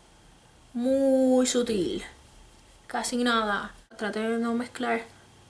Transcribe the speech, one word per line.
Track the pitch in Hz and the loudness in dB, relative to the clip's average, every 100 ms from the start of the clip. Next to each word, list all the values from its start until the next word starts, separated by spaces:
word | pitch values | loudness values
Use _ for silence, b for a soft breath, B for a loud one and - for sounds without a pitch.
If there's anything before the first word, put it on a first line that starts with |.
| - - - - _ - - | -20 -20 -20 -20 _ -20 -12
Muy | 240 247 269 269 262 262 254 254 | -4 0 2 4 4 6 4 4
sutil. | 247 233 208 151 - - - - - - - - - - | 0 0 -2 -2 -4 -10 -20 -20 -20 -20 -20 -20 -20 -10
Casi | 240 214 247 | -8 -4 -2
nada. | 247 226 214 196 202 - - - | 0 0 0 -4 -6 -16 -20 -8
Traten | 214 214 220 | -6 -4 -4
de | 233 | -2
no | 233 | -2
mezclar. | 233 247 - 240 226 226 - - - - | -2 -6 -6 -4 -4 -6 -20 -20 -20 -20